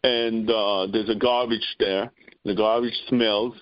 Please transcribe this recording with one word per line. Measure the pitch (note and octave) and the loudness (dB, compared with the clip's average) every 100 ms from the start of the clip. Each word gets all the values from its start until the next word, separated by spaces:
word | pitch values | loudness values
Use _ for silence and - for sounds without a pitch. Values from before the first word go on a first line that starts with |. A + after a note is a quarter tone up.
and, | C3 A#2+ A#2 A2+ A2 | 2 0 0 -2 0
uh, | A2+ G2+ G2 F#2+ | 0 2 0 0
there's | G#2+ G#2+ | -2 -2
a | G#2+ | 0
garbage | B2 A#2+ B2 A2+ - - | 2 2 0 -4 -6 -2
there, | G#2 F#2+ A#2 _ - _ | 0 0 -4 _ -20 _
the | - G2 | -6 0
garbage | G#2+ A2+ A#2+ A2 - | 2 2 -2 -6 -2
smells | B2 A2+ G#2 A#2+ A#2 | 2 2 2 -2 -6